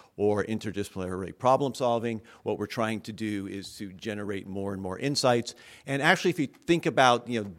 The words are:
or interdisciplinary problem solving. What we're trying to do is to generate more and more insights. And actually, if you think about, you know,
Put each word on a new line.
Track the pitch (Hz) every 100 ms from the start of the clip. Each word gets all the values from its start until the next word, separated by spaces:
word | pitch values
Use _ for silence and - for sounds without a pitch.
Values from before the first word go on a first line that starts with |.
| - -
or | 104 104
interdisciplinary | 98 110 110 95 98 98 92 92 90 85
problem | 123 131 139
solving. | 113 123 117 117 110 - -
What | - 95
we're | 104
trying | - 110 110
to | -
do | 107 110 104 98
is | 98 92 -
to | 101
generate | 92 110 104 104 101 92
more | 95 98
and | 98
more | 95 92
insights. | 139 143 131 120 117 - - -
And | - 139
actually, | 151 180 185
if | 160
you | 135
think | - - 170 165
about, | 123 131 120 117
you | 120
know, | 101